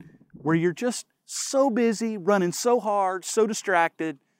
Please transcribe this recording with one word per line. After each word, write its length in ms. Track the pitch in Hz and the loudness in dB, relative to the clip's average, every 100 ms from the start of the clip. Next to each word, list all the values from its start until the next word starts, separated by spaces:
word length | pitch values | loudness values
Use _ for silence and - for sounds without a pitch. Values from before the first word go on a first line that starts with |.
| - _ _ | -8 _ _
where 200 | - 139 | -8 0
you're 180 | 165 170 | 2 2
just 360 | 165 247 - - _ - | 0 -4 -4 -12 _ -14
so 460 | - - 269 277 | -10 -2 2 2
busy, 440 | 220 233 208 226 214 | 4 2 0 -4 -4
running 360 | 170 202 175 | 0 2 2
so 280 | - 240 240 | 0 0 0
hard, 460 | 208 202 190 185 - | 0 0 0 -4 -4
so 220 | - 214 | 0 0
distracted, 720 | 220 - 180 165 - 160 143 _ _ | 0 0 2 2 -2 -6 -6 _ _